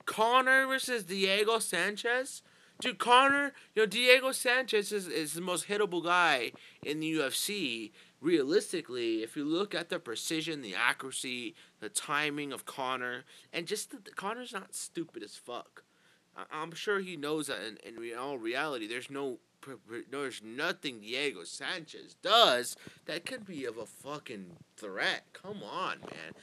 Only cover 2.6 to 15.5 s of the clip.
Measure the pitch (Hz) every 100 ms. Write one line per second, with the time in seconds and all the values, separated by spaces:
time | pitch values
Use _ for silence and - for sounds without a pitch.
2.6 | - - 247 202 233 247 277 285 285 -
3.6 | - 214 220 226 247 262 262 - 254 254
4.6 | 240 214 196 208 180 151 147 160 185 175
5.6 | - 208 202 175 160 175 165 131 117 -
6.6 | - - - 156 156 156 135 - - 202
7.6 | 139 113 104 - - _ 151 165 131 202
8.6 | - 170 - 123 117 113 110 151 143 170
9.6 | 202 170 170 175 117 110 - 160 156 151
10.6 | 110 90 120 143 135 - 131 123 117 -
11.6 | - _ 107 - - 147 151 147 143 117
12.6 | - - 127 127 123 123 - - - 165
13.6 | 170 208 - 254 - - 196 240 247 202
14.6 | - - - 170 160 113 101 - -